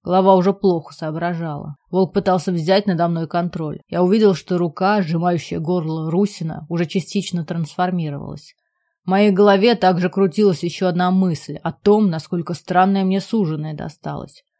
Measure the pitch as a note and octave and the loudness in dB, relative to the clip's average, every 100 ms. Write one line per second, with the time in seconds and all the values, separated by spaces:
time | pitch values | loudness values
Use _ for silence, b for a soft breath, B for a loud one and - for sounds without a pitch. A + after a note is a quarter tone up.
0 | - F#3 F#3+ F#3+ F3+ G3 G3 E3+ E3 - | -2 2 6 6 4 2 0 0 -4 -10
1 | D#3+ D#3 E3+ E3+ E3 D3 D3+ C#3+ _ F3+ | -8 -6 -4 -4 -6 -8 -12 -16 _ 0
2 | F#3+ G3+ F#3 F#3 D3+ F3 D#3 F#3+ G3+ E3+ | 0 0 0 0 0 -2 2 2 2 0
3 | E3+ E3 D#3+ F3 F3 D#3+ D#3 - - E3+ | 0 -2 -2 -4 -4 -4 -8 -10 -6 0
4 | F3+ A3 G#3+ F3 - F3+ E3+ - F#3+ G#3 | 2 4 4 2 -2 -2 -2 0 0 0
5 | E3 E3 F3 F3 - F3 D#3+ F3+ D#3+ D#3+ | 0 0 0 -2 -4 -6 -2 -2 -2 -4
6 | D#3+ E3+ G3+ - D#3+ D#3 D3+ E3+ E3+ F#3+ | -2 0 0 -2 -8 -10 -8 -4 -2 -4
7 | D3+ G3+ F#3+ F3 D#3+ E3+ D#3+ - F#3 F3+ | -4 -6 -4 -6 -6 -6 -6 -4 -2 -2
8 | D#3 C#3+ - D3+ - _ _ _ _ _ | -4 -8 -10 -14 -18 _ _ _ _ _
9 | - F#3+ G#3+ F#3+ G#3 G3 A3 A3+ F#3 F3+ | -2 2 4 6 6 6 4 4 2 2
10 | F3+ G3 F#3+ F3+ G#3 E3 E3+ - F#3 F3 | 0 0 0 2 2 2 -4 -2 -2 0
11 | F3+ F#3 F#3 D#3 - C#3 E3 - G3+ G#3+ | 0 2 0 -2 -8 -10 -8 -2 2 4
12 | G#3 D#3+ - F3 E3 E3 - F3+ F#3+ G3 | 2 -2 -6 -6 -6 -8 0 2 4 2
13 | F#3+ F#3+ - A3+ F3 D#3 D#3 D3+ D#3+ - | 0 -2 -2 -2 0 -2 -6 -8 -10 -10
14 | D3+ D3 - - _ _ | -10 -10 -12 -18 _ _